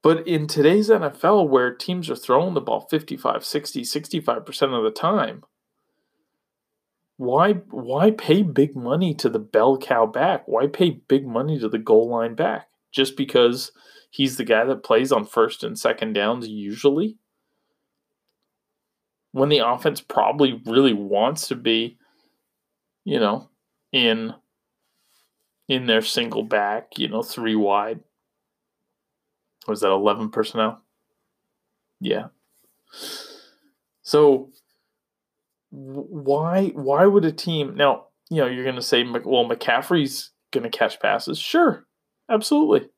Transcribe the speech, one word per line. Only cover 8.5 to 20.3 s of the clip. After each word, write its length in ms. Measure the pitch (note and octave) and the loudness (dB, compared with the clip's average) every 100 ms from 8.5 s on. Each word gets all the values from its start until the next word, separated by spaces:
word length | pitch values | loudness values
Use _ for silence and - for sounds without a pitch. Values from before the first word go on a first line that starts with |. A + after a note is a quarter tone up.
| C3 D3 C3+ | 2 0 0
money 380 | A#2+ D3+ F#3 | -4 -2 -2
to 140 | D3+ B2 | -2 -2
the 120 | A2 | -4
bell 360 | G#2+ A2 A#2 C3+ | -2 2 4 2
cow 300 | - A#2+ A2 | 0 0 0
back? 400 | A#2 E3 F3 - | 0 -2 -2 -2
Why 220 | A2+ C#3+ | -2 -2
pay 220 | - F3+ B2+ _ | 0 -2 -2 _
big 180 | C#3 C3+ | -2 0
money 320 | A#2 C#3+ D3+ | -4 -4 -4
to 100 | A2+ | -4
the 100 | A2+ | -6
goal 300 | A2 A2 A#2 | 4 4 4
line 280 | A#2 A#2 A2+ | -2 -4 -4
back? 320 | E3 - - _ _ | -4 -4 -12 _ _
Just 240 | - C3+ C3+ | -4 -4 -4
because 560 | C3+ C3 A#2+ B2 - _ _ - _ | 0 4 4 2 -8 _ _ -20 _
he's 260 | - C3+ B2+ | -4 -2 -2
the 80 | |
guy 200 | A#2 A2 | 0 2
that 200 | B2 C3 | 2 -2
plays 260 | - A2+ C3 | 2 2 4
on 160 | B2+ G2+ | 0 0
first 380 | - A2 - | 0 0 0
and 120 | A#2+ A2 | -10 -2
second 360 | A#2 A#2 A2 | -2 -2 -2
downs 340 | G#2 G#2 B2 A2+ | -2 0 -2 -6
usually? 680 | G#2+ G2+ A2 C#3+ C#3+ G#3+ A3 _ _ _ _ _ _ _ _ _ _ _ _ _ _ _ _ _ _ _ _ _ | -10 -10 0 2 2 -2 -6 _ _ _ _ _ _ _ _ _ _ _ _ _ _ _ _ _ _ _ _ _
When 180 | C3 C#3+ | 0 2
the 80 | D3 | 4
offense 420 | A#2 B2 D#3+ - | 2 0 -2 -4
probably 640 | - - - | -4 0 0